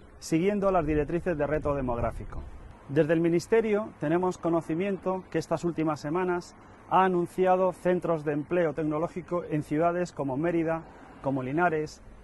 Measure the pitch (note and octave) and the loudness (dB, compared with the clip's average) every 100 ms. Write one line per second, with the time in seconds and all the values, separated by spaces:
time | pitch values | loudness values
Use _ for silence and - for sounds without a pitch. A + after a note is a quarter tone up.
0 | - - - E3 F#3+ G#3 G3 F#3 D3+ D3+ | -20 -18 -2 2 2 2 2 2 2 0
1 | D3 E3+ F#3 D#3 C#3+ D3+ D3 C#3+ B2+ A#2 | 0 -2 -2 -2 0 0 0 -2 -2 -2
2 | A#2 - - - - - - - - C#3 | -2 -4 -10 -10 -12 -14 -18 -18 -2 2
3 | D3+ E3 E3+ E3+ - A3+ A3+ G#3 A3 - | 4 4 4 2 2 2 2 0 -2 -6
4 | D3+ E3+ F3+ F3+ E3+ E3 D#3 D#3+ G3+ F#3 | -2 0 0 -2 -2 -2 -2 -4 -2 -2
5 | F#3 F#3+ - - - E3 E3+ D#3 D#3+ D3 | -4 -4 -4 -6 -2 -2 -2 -2 -2 -2
6 | D3 F3 F#3 F3 - - - - - E3+ | -4 -2 0 -2 -6 -18 -20 -20 0 4
7 | F#3+ F3+ E3+ - F#3 F#3 F#3 E3 F3+ F3+ | 4 2 -2 0 4 4 4 2 0 0
8 | E3 D#3+ D3 D3 C#3+ F3 E3 D3 D#3 D3+ | 0 -2 0 -2 0 0 2 0 -2 0
9 | E3 F#3 D#3 F3 - D3+ D3 D3+ E3+ F3 | -2 -4 -4 -4 -2 -4 -2 2 2 2
10 | F3 - C#3 C3 E3+ E3+ D#3+ D#3+ D#3+ - | -2 -4 -4 -2 0 0 0 -2 -6 -18
11 | - - C#3 C3+ B2+ D3+ F3 D#3 D3+ - | -20 -6 -4 -2 -2 2 2 2 -4 -10
12 | - - | -20 -20